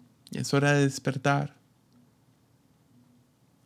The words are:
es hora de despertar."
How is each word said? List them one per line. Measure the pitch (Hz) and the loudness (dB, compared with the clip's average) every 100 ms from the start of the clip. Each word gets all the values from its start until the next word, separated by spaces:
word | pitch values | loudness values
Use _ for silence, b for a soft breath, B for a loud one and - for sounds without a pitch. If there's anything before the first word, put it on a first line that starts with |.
| _ _ - | _ _ -14
es | - 131 | -8 -2
hora | 139 143 | 0 2
de | 143 | 2
despertar." | 139 135 - 135 143 143 143 - _ _ _ _ _ _ _ _ _ _ _ _ _ _ _ _ _ _ _ _ | 2 0 -6 -4 -2 -2 -4 -10 _ _ _ _ _ _ _ _ _ _ _ _ _ _ _ _ _ _ _ _